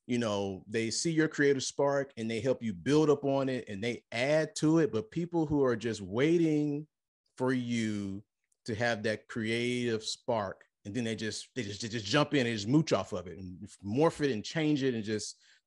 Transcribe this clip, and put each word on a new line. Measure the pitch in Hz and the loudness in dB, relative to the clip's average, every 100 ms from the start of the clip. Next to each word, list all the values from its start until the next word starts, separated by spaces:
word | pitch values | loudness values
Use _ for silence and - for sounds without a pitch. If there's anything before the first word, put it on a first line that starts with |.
| - | -4
you | 120 | -2
know, | 113 101 101 92 95 | 0 0 -2 -4 -4
they | 113 113 | -2 -2
see | 104 170 | -2 0
your | 160 151 | 2 0
creative | 147 143 135 | 4 4 4
spark | 127 - 143 139 139 - | 0 0 0 0 -2 -6
and | 113 | -4
they | 113 | 0
help | 127 127 | 0 0
you | 113 | -2
build | 90 104 147 156 | -4 2 4 6
up | 139 139 | 4 2
on | 139 135 | 0 0
it | 127 - | -2 -6
and | 101 | -6
they | 117 117 - | -4 -4 -6
add | 113 135 156 156 - | -2 2 2 0 0
to | 151 165 | 4 4
it. | 151 | 4
But | 110 107 | 0 -4
people | 165 170 170 151 | -6 -2 -2 0
who | 151 | 4
are | 135 117 | 4 2
just | 113 101 | -2 -6
waiting | 92 104 151 170 165 151 147 147 151 _ _ _ _ - | -4 0 4 4 4 2 0 -4 -8 _ _ _ _ -4
for | 127 | -2
you | 131 120 120 110 104 98 98 - _ _ _ - | 0 0 -2 0 -2 -6 -8 -12 _ _ _ -8
to | 107 | -2
have | 120 113 | 0 0
that | 107 107 - | -2 -4 -6
creative | 120 107 117 120 123 120 113 | -6 -2 0 0 -2 -2 -2
spark, | - - - 113 95 - _ _ 101 | -4 -8 -2 -2 -2 -8 _ _ -8
and | 110 | -4
then | |
they | 113 107 | -4 -4
just, | 110 98 - - | -6 -6 -10 -8
they | |
just, | 101 101 | -6 -6
they | 113 | -6
just | 113 101 | -6 2
jump | 147 147 147 | 2 4 2
in | 117 | 2
and | 110 | 0
just | 101 | 2
mooch | 147 156 | 2 4
off | 107 92 | 0 0
of | 95 90 | -6 -8
it | 85 | -12
and | 92 90 98 - 98 | -14 -14 -16 -12 -4
morph | 120 165 160 | 2 2 2
it | 143 | -2
and | 110 | -2
change | 101 165 151 147 | -4 -2 0 2
it | 135 | 0
and | 113 | -2
just | 104 107 - - _ _ | -2 -4 -6 -14 _ _